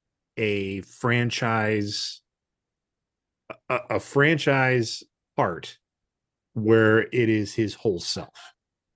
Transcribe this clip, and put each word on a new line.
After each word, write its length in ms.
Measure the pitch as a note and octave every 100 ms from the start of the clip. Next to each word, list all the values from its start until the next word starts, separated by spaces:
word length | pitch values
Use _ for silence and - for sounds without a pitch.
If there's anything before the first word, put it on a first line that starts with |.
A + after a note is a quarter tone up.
| _ _ _ -
a 440 | G#2+ G2+ G2 G2
franchise, 1400 | - - B2 A#2+ A#2+ - A#2 A2+ G#2+ G#2+ G#2 G2+ - - _ _ _ _ _ _ _ _ _ _ _ _ - - -
a, 120 | B2 -
a 100 | G#2+
franchise 1000 | - C#3 D3 D#3 D3 C3+ B2+ B2+ A2+ - - _ _ -
part 400 | G#2 D#2+ - - _ _ _ _ _ _ _
where 460 | A2+ G#2+ A2+ A2 A2
it 280 | - B2+ A2
is 240 | G#2+ G2+
his 200 | - G#2
whole 240 | - A2+ E2+
self. 560 | - F2+ - - - _ _ _ _